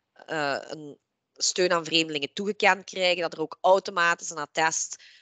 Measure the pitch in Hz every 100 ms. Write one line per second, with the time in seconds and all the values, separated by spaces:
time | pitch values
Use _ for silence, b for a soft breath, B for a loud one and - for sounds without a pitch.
0 | _ _ - 156 143 131 - 156 147 -
1 | _ _ _ - - - 180 175 156 160
2 | 160 151 139 - 202 196 202 190 185 190
3 | 180 175 165 160 156 - 185 190 208 190
4 | 170 170 - 160 147 - 160 160 - -
5 | B B